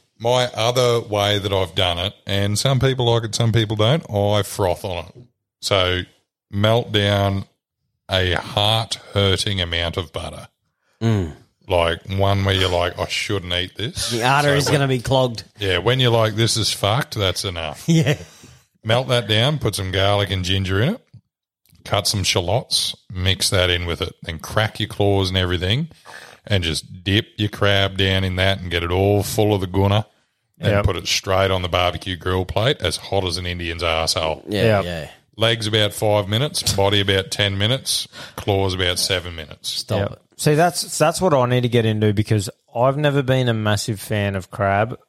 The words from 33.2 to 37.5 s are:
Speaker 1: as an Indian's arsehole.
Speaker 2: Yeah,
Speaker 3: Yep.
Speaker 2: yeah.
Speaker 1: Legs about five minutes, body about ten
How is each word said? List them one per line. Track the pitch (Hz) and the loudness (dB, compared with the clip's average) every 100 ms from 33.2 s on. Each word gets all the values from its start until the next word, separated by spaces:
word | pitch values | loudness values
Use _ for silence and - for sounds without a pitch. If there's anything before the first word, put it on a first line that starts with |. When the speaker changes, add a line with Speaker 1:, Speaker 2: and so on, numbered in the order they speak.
Speaker 1:
as | 92 87 | -2 -4
an | 90 | -6
Indian's | 87 85 85 | -6 -6 -4
arsehole. | 85 80 80 92 80 76 - | -2 0 -2 -2 -4 -4 -4
Speaker 2:
Yeah, | 101 113 104 | 0 2 2
Speaker 3:
Yep. | |
Speaker 2:
yeah. | 87 82 73 - _ - | 0 -6 -10 -16 _ -2
Speaker 1:
Legs | 113 113 110 | -2 0 0
about | 110 104 | 0 0
five | - 110 104 98 | 0 0 2 2
minutes, | 107 147 - - | -2 -2 -2 -2
body | 101 101 101 | 2 2 4
about | 98 98 95 | 2 2 0
ten | - 101 | -2 -2